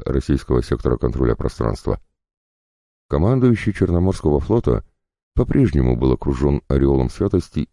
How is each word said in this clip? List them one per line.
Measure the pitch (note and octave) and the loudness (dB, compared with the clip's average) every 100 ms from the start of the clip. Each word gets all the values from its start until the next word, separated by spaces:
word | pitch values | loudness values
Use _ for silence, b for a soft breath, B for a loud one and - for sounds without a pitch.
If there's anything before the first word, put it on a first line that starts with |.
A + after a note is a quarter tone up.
российского | - C2+ - C#2 - B1+ | -4 -2 0 -2 0 -2
сектора | - - C#2+ A#1 | -2 -2 -2 -2
контроля | B1 A#1+ B1 | -2 0 -2
пространства. | A1+ A#1 - A1+ - - - _ _ _ _ _ _ _ _ _ _ - | 0 -4 -4 -4 -4 -6 -6 _ _ _ _ _ _ _ _ _ _ -4
Командующий | C#2+ G2 C3 B2 A2 A#2 | 0 0 2 2 2 -2
Черноморского | - F2+ F2 F#2 - D#2 D2 | -2 0 2 0 0 0 0
флота | D2 A2+ - A#1 - _ _ _ _ | 0 0 2 -2 -4 _ _ _ _
по-прежнему | - B2 C#3+ A#2 C#2+ B1 B1 | -2 0 2 2 2 2 2
был | C2 | 0
окружен | B1 C#2+ C2 C#2+ C#2 - | 0 -2 0 0 0 0
ореолом | C2+ C#2 C2+ B1+ | 0 2 2 0
святости | - G2 F#2 - - - | -2 -2 -2 -2 -6 -4